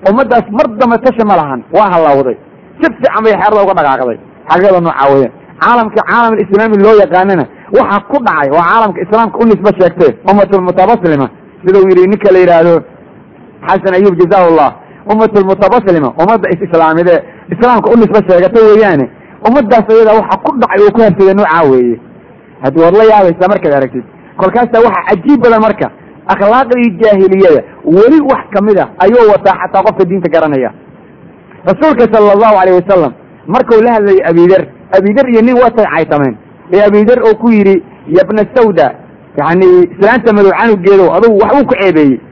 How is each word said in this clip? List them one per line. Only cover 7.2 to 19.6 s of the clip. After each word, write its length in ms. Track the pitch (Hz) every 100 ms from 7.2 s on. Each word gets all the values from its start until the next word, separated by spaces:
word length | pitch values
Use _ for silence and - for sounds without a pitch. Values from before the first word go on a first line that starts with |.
| 190 185 - - -
waxa 320 | - - 202
ku 160 | - 277
dhacay 320 | 233 160 143
waa 160 | 151
caalamka 340 | 170 220 220 180
Islaamka 340 | 180 214 226 -
u 80 |
nisbo 260 | 233 196 202
sheegtay, 400 | 190 180 175 160 117
ummatul 400 | - 202 196 196
mutabaslima, 640 | 180 180 190 233 180 151 131 - - -
sida 200 | 180 190
uu 100 | 190
yidhi 180 | 185 185
ninka 240 | 208 208
la 60 | 185
yidhaahdo 360 | 180 170 170 170 - - - - - - - -
Xasan 340 | - 190 196
Ayuub, 220 | 185 202 170
jazaahullah. 540 | 175 196 175 165 139 - - -
Ummatul 420 | - 214 220 202
mutabaslima, 640 | 190 190 196 - 196 170 147 -
ummadda 320 | 175 226 180
is-islaamide, 680 | 175 185 170 160 160 175 165 - - -
Islaamka 400 | - 240 240 214
u 60 | 233
nisbo 220 | 220 208
sheegatay 400 | 196 180 185 226
weeyaane. 440 | 220 208 214 156 127 - - -
Ummaddaas 400 | 214 262